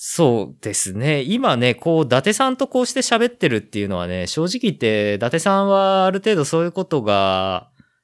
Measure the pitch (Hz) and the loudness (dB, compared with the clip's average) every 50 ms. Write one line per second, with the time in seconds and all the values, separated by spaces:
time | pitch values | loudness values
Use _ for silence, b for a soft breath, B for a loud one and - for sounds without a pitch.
0 | - - - - 165 131 117 110 95 64 69 _ - 110 95 - - 95 92 104 | -10 -8 0 2 4 4 4 2 -2 -6 -10 _ -10 -6 -4 -4 -4 -4 -6 -4
1 | 123 151 151 143 - 147 214 240 269 208 139 117 120 127 117 - - 170 165 160 | -2 -2 -2 -2 -2 -2 -2 0 0 0 0 2 2 0 0 0 0 0 2 2
2 | 151 117 123 131 139 202 208 - 269 262 262 - 277 262 - 254 247 - - 262 | 2 2 2 2 2 0 0 0 0 -2 0 -2 -4 -2 0 -2 -2 0 -2 -4
3 | 240 - 240 220 233 240 240 _ 190 147 117 107 - - - 104 101 98 98 87 | 0 0 0 0 0 -2 -2 _ -2 0 0 -2 -4 -4 -6 -6 -4 -2 -4 -4
4 | 87 87 90 92 90 87 - 147 165 185 202 247 - 208 151 - 120 110 107 104 | -4 -4 -4 -6 -6 -4 -4 -4 -4 -4 -4 -2 -2 -2 -2 0 0 0 2 2
5 | 104 104 104 98 117 120 - 165 - 202 196 196 196 196 196 196 196 190 190 190 | 0 0 0 -2 -2 -2 -2 0 0 2 2 2 2 2 2 4 4 4 4 2
6 | 185 190 190 196 - 220 214 165 143 - - 165 170 175 170 190 185 - 160 139 | 2 2 0 0 0 0 2 2 0 0 0 0 0 -2 -4 -6 -4 -2 -2 -2
7 | 110 104 101 98 98 95 95 95 95 95 92 90 - _ b b b b b b | 0 2 2 2 2 2 2 0 0 -2 -4 -6 -8 _ b b b b b b